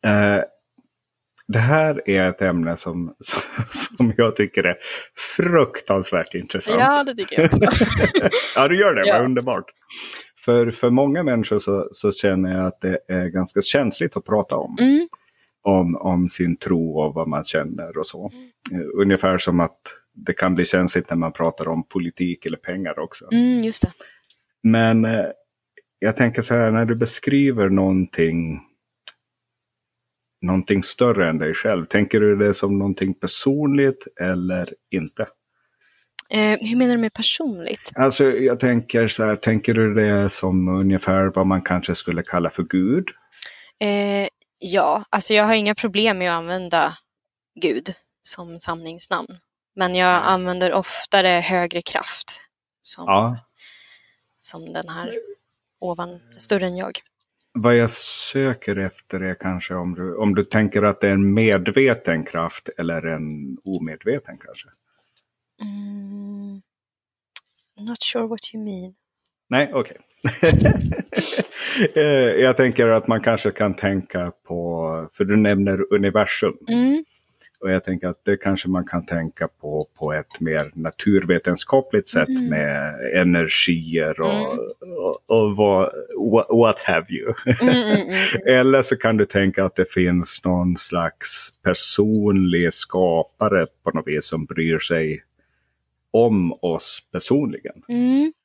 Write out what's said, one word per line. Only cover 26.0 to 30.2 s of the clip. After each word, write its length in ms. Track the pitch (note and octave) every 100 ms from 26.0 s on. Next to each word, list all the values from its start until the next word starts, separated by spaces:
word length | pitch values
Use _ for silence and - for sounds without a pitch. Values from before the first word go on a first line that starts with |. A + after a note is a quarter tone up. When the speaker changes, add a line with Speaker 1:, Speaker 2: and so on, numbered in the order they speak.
| G#2 A2
Speaker 1:
tänker 260 | A#2+ A#2+
så 120 | A#2
här, 160 | A#2+ A2+
när 140 | A2
du 100 | A#2
beskriver 760 | A2+ A#2 - - C#3 C#3 A#2+ G2
någonting 920 | G2 F#2+ F#2+ F2+ - E2 E2+ E2 C#2+ _ _ _ _ - _ _ _ _ _ _ _ _ _ _ _